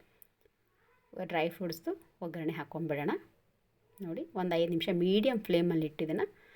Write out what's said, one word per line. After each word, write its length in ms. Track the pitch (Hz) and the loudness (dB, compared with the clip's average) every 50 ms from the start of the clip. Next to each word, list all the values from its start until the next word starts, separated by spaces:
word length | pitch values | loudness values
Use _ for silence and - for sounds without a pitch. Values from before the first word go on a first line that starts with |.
| - _ _ _ - - _ _ _ _ _ _ _ _ _ _ _ _ _ _ _ _ - - 185 | -8 _ _ _ -20 -20 _ _ _ _ _ _ _ _ _ _ _ _ _ _ _ _ -12 -10 -6
ಡ್ರೈ 260 | 165 175 165 156 170 | -2 0 0 0 0
ಫ್ರೂಟ್ಸ್ದು 640 | 170 - 190 175 160 - - - 381 - - _ _ _ | -2 -4 -4 -4 -4 -4 -4 -6 -6 -6 -8 _ _ _
ಒಗ್ಗರಣೆ 320 | 185 170 165 175 160 151 160 | -10 -8 -6 -4 -4 -4 -4
ಹಾಕ್ಕೊಂಡ್ಬಿಡೋಣ. 580 | 156 147 - - 156 170 156 151 143 143 175 277 392 - - _ _ _ _ _ _ _ _ _ _ _ _ _ - | -4 -6 -8 -6 -6 -4 -2 -2 -2 -2 -2 -2 -4 -6 -12 _ _ _ _ _ _ _ _ _ _ _ _ _ -12
ನೋಡಿ, 260 | 202 170 165 214 330 - - | -8 -8 -6 -6 -8 -6 -4
ಒಂದು 200 | 202 180 180 175 | -4 -2 2 2
ಐದು 140 | 165 170 170 | 2 2 2
ನಿಮಿಷ 200 | 175 165 - - | 2 0 0 0
ಮೀಡಿಯಮ್ 480 | 175 175 175 185 190 214 214 262 254 214 | 2 2 4 4 4 4 4 4 2 0
ಫ್ಲೇಮಲ್ಲಿ 460 | 214 - 180 170 170 175 170 160 156 | 2 2 4 4 4 4 2 2 0
ಇಟ್ಟು 180 | 151 151 - 165 | -2 -2 -4 -4
ಇದನ್ನು 300 | 160 160 190 403 403 - - - - - | -2 -2 -2 -2 -4 -6 -10 -20 -20 -20